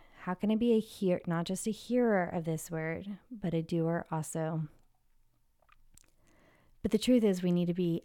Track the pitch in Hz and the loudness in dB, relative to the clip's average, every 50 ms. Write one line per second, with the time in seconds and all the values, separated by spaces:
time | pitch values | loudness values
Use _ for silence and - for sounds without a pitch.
0 | - - - - - 180 185 - - 208 220 214 240 240 226 220 214 - - - | -16 -20 -20 -12 -8 -8 -6 -2 0 0 0 2 4 4 4 4 2 -2 -6 -2
1 | 202 180 180 - - 175 165 165 170 - 190 - - 220 214 - - - 240 247 | 0 2 2 0 0 -2 -2 -2 -2 -2 -4 -4 -4 -4 -6 -6 -4 -2 0 2
2 | 240 226 208 185 175 - - 180 165 165 160 160 - - 170 160 160 160 165 170 | 4 4 4 2 2 0 -2 -4 -2 -2 -4 -4 -6 -6 -6 -6 -4 -4 -6 -6
3 | 190 202 208 - _ - 254 202 - 170 165 165 160 - 175 165 160 165 170 170 | -8 -10 -12 -14 _ -18 -12 -6 -4 -2 -2 -2 -2 0 0 0 0 0 0 -2
4 | - - 165 160 151 - - 165 160 160 165 160 156 - - _ _ _ _ _ | -4 -4 -6 -6 -4 -4 -4 -4 -4 -2 -2 -4 -4 -6 -8 _ _ _ _ _
5 | _ _ _ _ _ _ _ _ _ _ _ _ _ _ _ _ - - - - | _ _ _ _ _ _ _ _ _ _ _ _ _ _ _ _ -20 -20 -20 -20
6 | _ _ _ _ _ _ _ _ _ _ _ _ _ _ - _ - 208 - 208 | _ _ _ _ _ _ _ _ _ _ _ _ _ _ -14 _ -4 -2 -2 0
7 | - 247 254 240 220 202 185 180 180 180 175 175 175 170 170 185 180 170 165 170 | 4 4 4 6 6 4 2 2 2 2 2 2 2 2 0 0 2 0 0 0